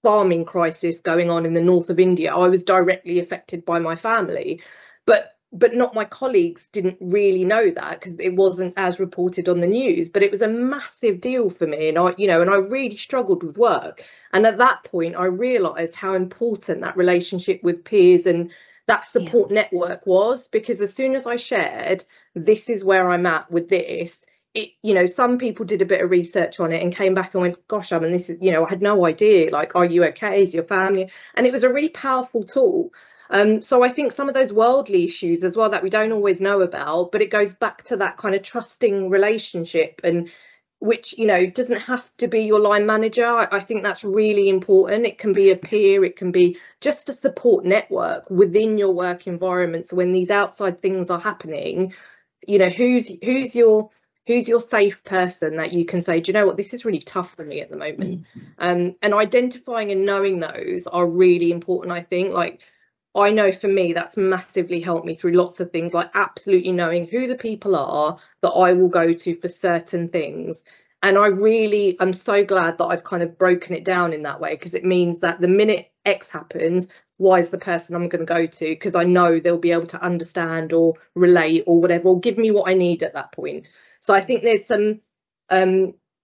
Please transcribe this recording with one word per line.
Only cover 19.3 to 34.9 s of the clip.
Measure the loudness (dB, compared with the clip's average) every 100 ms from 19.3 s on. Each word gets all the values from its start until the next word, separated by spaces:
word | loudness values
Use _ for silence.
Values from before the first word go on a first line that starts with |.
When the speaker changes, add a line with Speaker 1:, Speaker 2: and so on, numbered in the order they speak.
| 0 2
Speaker 1:
network | 0 -2 -4 -4 -6 0
was, | 2 2 -2 -4
because | -4 -4 -6
as | -6
soon | -4 -2
as | -2 -4
I | -8
shared, | -4 -4 -4 -6 -4 -4 -6 _ _
"This | -4 0 0 0
is | -4
where | 2 2 4
I'm | 2 0
at | -2 -2
with | -4 0
this," | -2 -2 -8 -10 -12 _ _ _
it, | -8 -8 _
you | 0
know, | 2 2
some | 0 0 0
people | -4 -6 -6
did | -2
a | 0
bit | 0
of | 2
research | 0 0 -2 -4 -4
on | -4
it | -2
and | -4 -2
came | 0
back | 0 -2
and | -2
went, | -2 -4 _
"Gosh, | -8 -4
I | -4
mean, | -2
this | -2 -4
is, | -4
you | 0
know, | 0
I | 0
had | 0
no | 0 2
idea. | 2 2 4 6 4
Like, | 0 -2 0
are |
you | 2 4 2
okay? | 0 -2 2
Is | 2
your | 0
family?" | -2 -2 0 -2 -4 -12 -8
And | 0 2
it |
was | 4
a | 2
really | 2 -2
powerful | -4 -4 -2 -2 -6
tool. | -4 2 2 2 -4 _ _ _ _
Um, | 2 2 2
so | 2 2
I | 2
think | 0 -6
some | -4 -4
of |
those | 0 0
worldly | 2 4 2 2